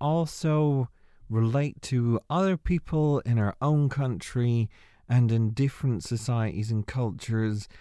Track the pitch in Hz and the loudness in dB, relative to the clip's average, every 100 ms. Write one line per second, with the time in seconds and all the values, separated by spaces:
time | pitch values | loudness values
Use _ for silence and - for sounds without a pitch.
0 | 143 165 156 - 160 151 151 135 123 - | 0 0 -2 -2 0 2 2 2 -2 -6
1 | - - - 110 113 139 147 - - 127 | -20 -20 -4 0 2 2 -2 -6 -2 0
2 | 117 113 - 165 190 180 - 180 - 156 | 2 0 0 0 0 0 0 -2 0 0
3 | 151 139 120 117 101 - 143 151 139 139 | 2 2 2 2 0 0 0 2 2 0
4 | 131 90 - 127 120 117 110 - - _ | -2 -4 -4 -2 0 0 -2 -6 -20 _
5 | - 123 117 113 110 110 139 - 135 107 | 0 2 4 2 0 0 -2 -2 -2 -2
6 | - 113 - 117 110 90 107 110 - 131 | -4 -6 -2 -2 -2 -4 -2 -2 -4 -4
7 | 117 - - 113 110 107 - - | -4 -4 -4 -2 0 -2 -8 -18